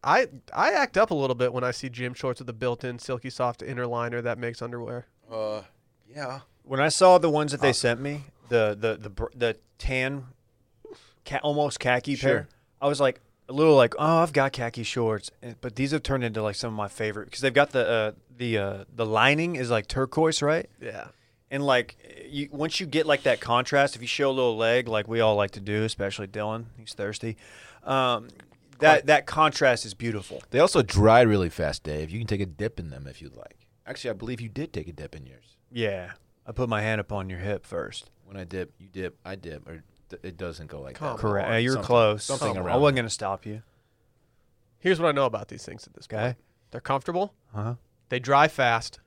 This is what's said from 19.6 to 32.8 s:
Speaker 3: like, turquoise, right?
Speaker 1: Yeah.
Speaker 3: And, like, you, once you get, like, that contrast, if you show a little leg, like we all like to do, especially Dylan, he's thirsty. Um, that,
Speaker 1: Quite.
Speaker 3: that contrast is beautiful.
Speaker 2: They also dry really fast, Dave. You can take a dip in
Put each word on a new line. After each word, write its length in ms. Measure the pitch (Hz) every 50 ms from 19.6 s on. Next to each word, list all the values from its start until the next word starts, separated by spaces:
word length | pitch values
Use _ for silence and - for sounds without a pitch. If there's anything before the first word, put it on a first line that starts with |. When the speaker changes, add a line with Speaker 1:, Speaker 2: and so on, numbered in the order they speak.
| 127 117
Speaker 3:
like, 180 | 120 110 104
turquoise, 540 | - - 127 135 131 - 156 160 160 156 -
right? 280 | 147 147 156 170 - - _ _
Speaker 1:
Yeah. 260 | - 117 - - - - _ _ _ _ _ _ _ _
Speaker 3:
And, 120 | 135 139 143
like, 340 | 139 127 123 113 - - _ - - - - 85
you, 220 | 123 143 143 143 139
once 280 | 147 139 156 160 - -
you 80 | 190
get, 180 | 151 131 156 156
like, 180 | 151 147 139 -
that 160 | 139 120 -
contrast, 540 | - 120 120 123 127 - - 139 139 135 -
if 60 | 113
you 60 | 120
show 220 | - - - 139 139
a 40 | 131
little 240 | 131 127 120 113
leg, 300 | 107 113 113 120 127 123
like 200 | 117 110 107 104
we 120 | 107 113 113
all 160 | 113 110 104
like 160 | 104 101 98
to 80 | - 104
do, 240 | 98 107 104 107 110
especially 420 | 110 - - 101 98 98 - 104
Dylan, 400 | 98 101 107 107 107 110 113 117 113 - 123
he's 160 | 110 - -
thirsty. 420 | - 101 101 107 - - 117 110 _ - - - - - - - - -
Um, 460 | - 135 135 131 127 120 110 117 123 - - - _ _ _ _ _ - -
that, 220 | 147 156 156 143
Speaker 1:
Quite. 40 | 139
Speaker 3:
that 200 | 139 151 143 -
contrast 580 | - - 156 156 151 143 - 147 131 120 - -
is 80 | 113 95
beautiful. 480 | - 117 117 107 104 95 - - 64 - _
Speaker 2:
They 80 | - 127
also 220 | 165 190 - 170
dry 400 | 120 95 - 98 104 110 113 120
really 280 | 127 113 104 98 92 82
fast, 340 | - - 82 73 76 - _
Dave. 260 | 76 73 76 78 78
You 80 | 87
can 80 | 110 117
take 140 | 107 107 98
a 60 | 101
dip 320 | 90 76 73 101 117 -
in 100 | -